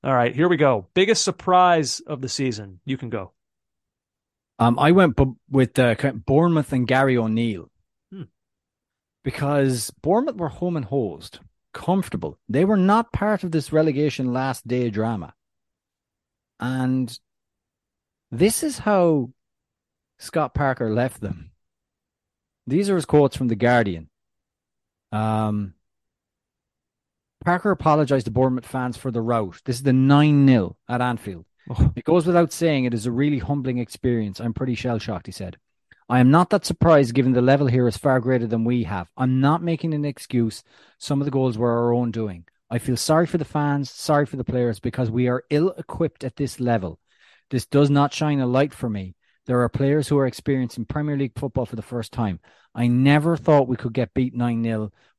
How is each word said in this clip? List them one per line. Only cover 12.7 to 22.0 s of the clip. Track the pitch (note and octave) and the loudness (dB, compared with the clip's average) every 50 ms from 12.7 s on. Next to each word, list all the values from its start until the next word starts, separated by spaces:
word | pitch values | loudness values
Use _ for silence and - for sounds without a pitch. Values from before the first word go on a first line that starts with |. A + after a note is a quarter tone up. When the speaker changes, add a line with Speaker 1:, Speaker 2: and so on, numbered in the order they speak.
| G#3+ | 2
Speaker 2:
not | G3 F#3 G3 G3+ A3+ A#3 - - | 2 2 4 2 2 0 -2 -4
part | - G3+ G#3+ G#3+ F#3+ - | -4 -2 -2 -2 -2 -4
of | F3+ D#3+ | -4 -4
this | D#3+ C#3 - D#3 | -4 -4 0 2
relegation | D#3 D#3 D#3 C3+ C3+ D3+ D3 C3 - C3 B2+ B2 | 2 2 2 2 0 0 -2 -2 -2 -4 -4 -2
last | B2+ C3 C3+ B2+ - - | -2 -2 -4 -6 -6 -6
day | A2+ B2 B2 B2 A#2 | -4 -2 -2 -2 -2
drama. | G2+ G#2 A2 A#2 A#2 G#2 E2 C#2 - _ _ _ _ _ _ _ _ _ _ _ _ _ _ _ _ _ _ _ _ _ _ _ _ - | -2 -2 -2 -2 -4 -6 -8 -12 -16 _ _ _ _ _ _ _ _ _ _ _ _ _ _ _ _ _ _ _ _ _ _ _ _ -10
And | - B2 C3 C3 B2+ B2+ C3 C3 B2+ A#2 A#2 - _ _ _ _ _ _ _ _ _ _ _ _ _ _ _ _ _ _ _ _ _ - - | -8 -6 -4 -4 -2 -2 -2 -2 -4 -4 -8 -14 _ _ _ _ _ _ _ _ _ _ _ _ _ _ _ _ _ _ _ _ _ -10 -2
this | A#2 E3+ G#3+ A3+ - - | 0 2 2 2 0 -4
is | D4+ C4 - | -6 -8 -6
how | - G#3+ G#3 F#3+ F3 E3+ D#3+ D3 B2 B2 - _ _ _ _ _ _ _ _ _ _ _ _ _ _ _ _ _ | -2 0 2 2 4 2 2 0 -2 -4 -8 _ _ _ _ _ _ _ _ _ _ _ _ _ _ _ _ _
Scott | - - - E3 D3+ B2+ - | -14 -8 -4 -4 -2 -2 -2
Parker | C#3 C#3+ C3+ C3 - B2+ A2 G#2+ | -2 0 0 0 -2 -2 -2 0
left | A#2 B2 C3 - - | 0 -2 -2 -4 -8
them. | - G2 F2+ F2 D2+ - _ _ _ _ _ _ _ _ _ _ | -10 -10 -10 -10 -14 -20 _ _ _ _ _ _ _ _ _ _